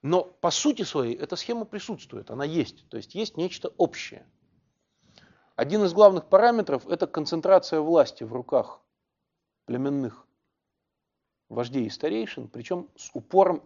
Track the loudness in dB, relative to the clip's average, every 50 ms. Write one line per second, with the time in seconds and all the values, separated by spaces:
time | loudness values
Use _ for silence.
0 | -2 0 0 0 0 -2 -10 _ -4 -2 -2 0 0 -2 -2 -2 -4 -6 -4 -4
1 | -2 -2 -4 -6 -8 -10 -8 -10 -6 -8 -6 -8 -8 -10 -12 -14 -10 -10 -12 -12
2 | -12 _ -16 -16 -14 -12 -10 -8 -8 -4 -2 -2 -4 -4 -6 _ _ _ -14 -14
3 | -14 -12 -10 -8 -8 -8 -6 -6 -6 -6 -6 -8 -12 -12 -2 _ -2 -2 -2 -8
4 | -14 -14 -14 -18 -20 _ _ _ _ _ _ _ _ _ _ _ _ _ _ _
5 | _ _ _ -20 _ _ _ _ _ _ _ -6 -4 -2 0 0 0 0 6 10
6 | 10 10 10 8 -2 4 4 6 6 6 4 2 0 -2 -2 -4 -2 -4 -4 -2
7 | -2 -4 -2 -6 -4 -4 -4 -4 2 6 6 6 4 4 -2 -2 0 2 4 4
8 | 4 4 2 -14 -14 -10 -8 -10 -8 -2 0 -2 -2 -2 -10 -20 _ _ _ _
9 | _ _ _ _ _ _ _ _ _ _ _ _ _ -8 -6 -4 -2 -2 -2 -4
10 | -4 -6 -8 -12 _ _ _ _ _ _ _ _ _ _ _ _ _ _ _ _
11 | _ _ _ _ _ _ _ _ _ _ -8 -6 -6 -4 -4 -4 -4 -4 -6 -6
12 | -6 -4 -4 -4 -6 -6 -10 -14 -16 -14 _ -16 -8 -8 -8 -8 -8 -12 _ _
13 | -20 -14 _ -14 -14 _ 4 4 4 4 4 -2 -4